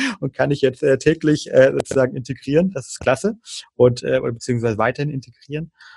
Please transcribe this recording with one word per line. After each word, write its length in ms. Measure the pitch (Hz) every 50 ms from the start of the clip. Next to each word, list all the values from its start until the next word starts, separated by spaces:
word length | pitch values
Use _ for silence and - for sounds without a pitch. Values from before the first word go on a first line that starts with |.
| 262 269 214 -
und 140 | 151 135 -
kann 160 | - 135 139
ich 120 | 143 147
jetzt, 200 | - 131 123 -
äh, 160 | - 143 135 131
täglich, 540 | - 151 160 160 - 151 151 151 - - -
äh, 180 | 135 131 135
sozusagen 440 | - 143 - - - 135 131 127 -
integrieren. 560 | 139 120 - 135 - - - 139 156 180 190
Das 160 | 190 147 123 -
ist 120 | - -
klasse. 360 | - - 131 - - 202 233 226 _ - - - - _ _
Und, 260 | - 123 123 123 123
äh, 160 | - - 131 131
oder 140 | 135 127
beziehungsweise 480 | 117 117 - - 123 117 113 117 110 101
weiterhin 320 | 110 120 131 - 147 147
integrieren. 600 | 139 135 - - - _ _ - 143 151 165 - _ _ - - -